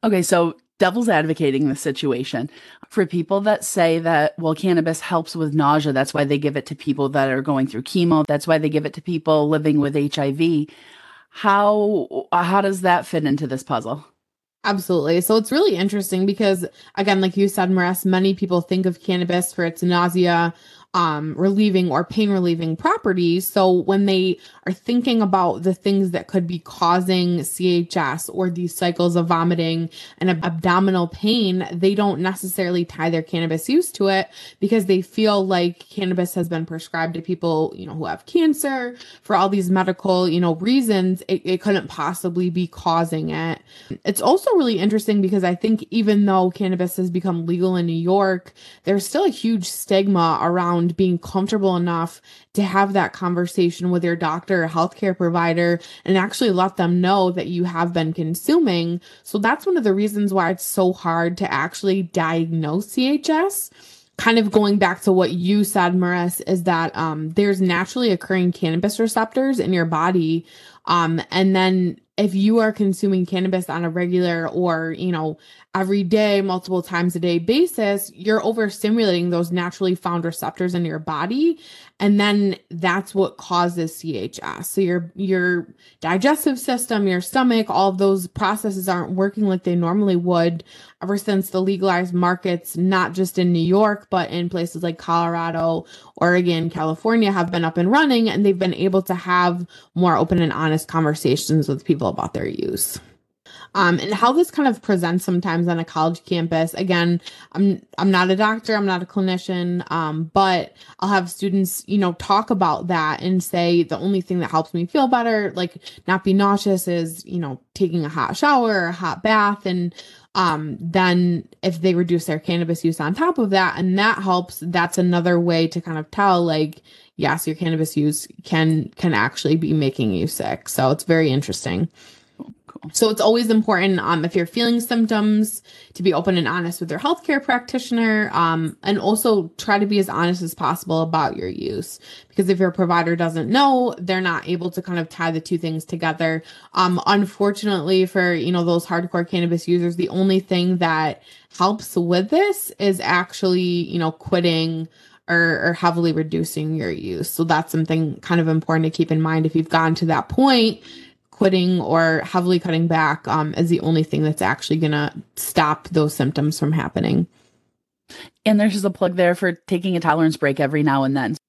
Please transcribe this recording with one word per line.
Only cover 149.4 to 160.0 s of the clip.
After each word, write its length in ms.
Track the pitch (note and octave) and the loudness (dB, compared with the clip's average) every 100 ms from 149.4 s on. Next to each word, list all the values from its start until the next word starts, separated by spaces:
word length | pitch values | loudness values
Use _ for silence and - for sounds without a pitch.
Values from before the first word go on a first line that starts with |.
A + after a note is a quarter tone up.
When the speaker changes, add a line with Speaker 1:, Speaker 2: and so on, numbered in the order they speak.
| F3 E3+ - | 0 -2 0
Speaker 2:
users, 300 | F3 F3 E3+ | 0 0 -2
the 140 | F3+ | -4
only 320 | F#3 F#3+ F#3+ | 0 2 2
thing 380 | F#3+ F3+ F3+ F3+ | 0 0 0 0
that 440 | E3+ D#3+ D#3 - - - _ - | 0 0 -2 -4 -16 -20 _ -2
helps 380 | F#3 G#3+ - - | 0 0 -4 -4
with 360 | E3+ F3+ G3 | 0 0 2
this 380 | D#4 G4+ F#4+ - - | 2 2 0 -6 -2
is 200 | G3+ F#3+ | 0 0
actually, 640 | - F3 F#3 - F#3+ F3+ | 0 0 -2 -4 0 0
you 360 | F3+ F3 E3+ E3+ | 0 -2 -2 -2
know, 140 | D#3+ | -2
quitting 800 | D#3+ - F#3 F3 E3 D#3+ D#3+ D#3+ _ - _ - | -4 -2 0 2 0 -2 -4 -8 _ -20 _ -2
or, 320 | E3+ E3+ D#3 | 2 2 2
or 100 | - | 0
heavily 380 | E3+ F3 E3+ E3+ | 2 0 2 0
reducing 640 | D#3+ D#3 E3 E3 - D#3 D#3+ | 0 -2 -2 -4 -4 -4 -4
your 160 | A2 | -4
use. 380 | D#2+ - F2 - | -6 -6 -6 -6
So 160 | - E3 | -4 0
that's 260 | D#3 D#3+ | 0 0
something 460 | E3 D#3+ D#3+ D#3+ - | -2 0 0 -2 -6
kind 240 | - E3+ | -2 0
of 80 | D#3+ | 2
important 420 | D#3+ - D#3+ D#3+ | 0 0 0 0
to 60 | D#3+ | 0
keep 120 | E3 | 0
in 120 | D#3+ | 0
mind 240 | D#3+ D#3+ D#3 | 0 0 0
if 100 | D#3+ | 0
you've 140 | D#3+ | 0
gotten 260 | D#3+ D#3+ | 2 2
to 120 | D#3+ | 0